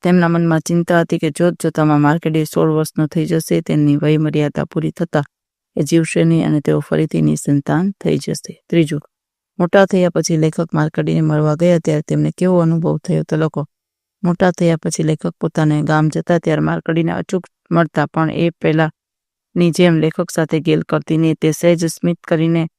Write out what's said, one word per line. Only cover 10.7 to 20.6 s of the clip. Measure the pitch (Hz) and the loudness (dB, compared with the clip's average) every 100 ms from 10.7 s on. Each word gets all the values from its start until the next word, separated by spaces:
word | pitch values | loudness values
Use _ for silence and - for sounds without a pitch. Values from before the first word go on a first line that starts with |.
માર્કંડેયને | 165 151 - 151 160 | -2 -2 -2 -2 0
મળવા | 156 151 151 | 0 0 0
ગયા | 151 175 175 | 0 2 2
ત્યારે | 165 151 - | 0 -2 -2
તેમને | 151 151 - | -2 -2 0
કેવો | 185 180 | 0 2
અનુભવ | 165 165 160 156 | 2 0 -2 -4
થયો? | - 160 | -2 -4
તો | 160 156 | -2 -2
લખો, | 156 - 143 _ _ _ _ _ | -2 -4 -10 _ _ _ _ _
મોટા | 175 175 185 | -4 2 0
થયા | 170 170 160 | 2 0 0
પછી | 160 - | -4 -4
લેખક | 156 156 175 - | -2 -2 -4 -6
પોતાને | 196 - 156 151 | -6 0 0 0
ગામ | - 156 156 | 0 0 0
જતા | 165 160 175 | -2 -2 0
ત્યારે | 165 151 | 0 -2
માર્કંડેયને | 156 165 - 165 165 | -2 -4 -2 -2 -2
અચૂક | 175 170 185 - _ _ | -4 -4 -6 -6 _ _
મળતા, | 165 165 - 147 | 0 0 0 -4
પણ | - 160 | -2 -4
એ | - 170 | -2 -4
પહેલાની | - 165 156 156 - _ _ _ _ _ 175 175 | -2 -2 0 0 -4 _ _ _ _ _ 0 0
જેમ | 151 175 160 | 4 4 4
લેખક | 156 160 170 | 0 -2 -6
સાથે | - 160 160 | -4 -2 -2